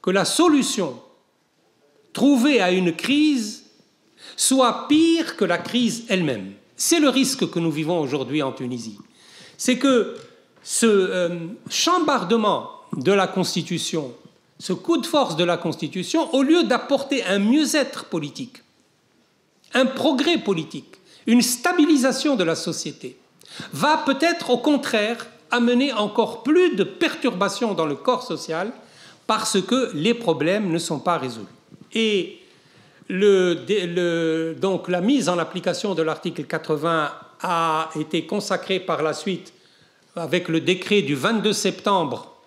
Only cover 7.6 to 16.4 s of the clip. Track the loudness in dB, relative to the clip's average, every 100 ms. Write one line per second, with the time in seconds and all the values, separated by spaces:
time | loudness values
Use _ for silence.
7.6 | -2 -2 -2 -2 -2 -4 -2 -2 -2 -4
8.6 | -8 -8 -10 -16 -20 _ -20 -20 -20 -4
9.6 | 0 2 4 4 2 -6 -18 -20 _ _
10.6 | -8 2 4 4 2 0 -2 -4 -10 -14
11.6 | -8 -2 2 2 2 0 2 2 2 0
12.6 | -4 -18 -12 -4 2 2 2 0 -2 -2
13.6 | -4 -4 -4 -6 -6 -12 -20 _ _ _
14.6 | -8 -6 0 -2 2 0 0 0 0 0
15.6 | -2 -4 -6 -6 -2 -2 0 2